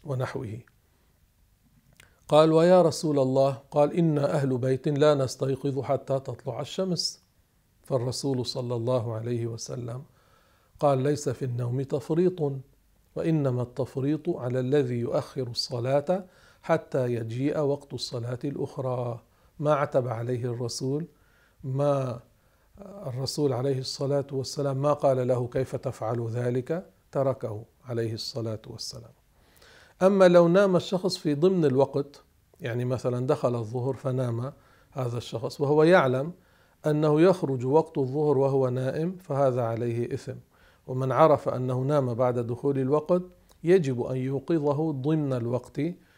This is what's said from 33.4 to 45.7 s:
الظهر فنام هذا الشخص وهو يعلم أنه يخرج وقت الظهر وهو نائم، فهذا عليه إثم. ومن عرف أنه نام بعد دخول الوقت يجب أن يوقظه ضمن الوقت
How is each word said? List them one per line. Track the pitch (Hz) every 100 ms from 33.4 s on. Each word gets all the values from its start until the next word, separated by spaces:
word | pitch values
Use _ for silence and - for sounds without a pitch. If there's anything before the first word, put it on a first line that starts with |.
| 127
الظهر | 120 107 123 127
فنام | 131 135 127 123 117 131 - _ _ _
هذا | 135 123 120
الشخص | - 113 123 -
وهو | 139 151
يعلم | 160 180 131 127 156 - _ _ _ _ 151
أنه | 151 151 151
يخرج | 185 180 139 131 127
وقت | 151 156 147
الظهر | 131 143 151 135
وهو | 135 135 127
نائم، | 123 131 147 165 185
فهذا | - 139 139 123
عليه | 113 113 120 117 117
إثم. | 131 - 120 - _ _ _ -
ومن | 131 131
عرف | 123 160 139 -
أنه | 123 127 127
نام | 135 147 127
بعد | 117 127 123
دخول | 113 120 143 135
الوقت | 131 147 151 180 180 - _ _
يجب | 160 185 139 120
أن | - 131
يوقظه | 131 139 139 165 143 139 160
ضمن | 139 139 160 143
الوقت | 127 117 120 -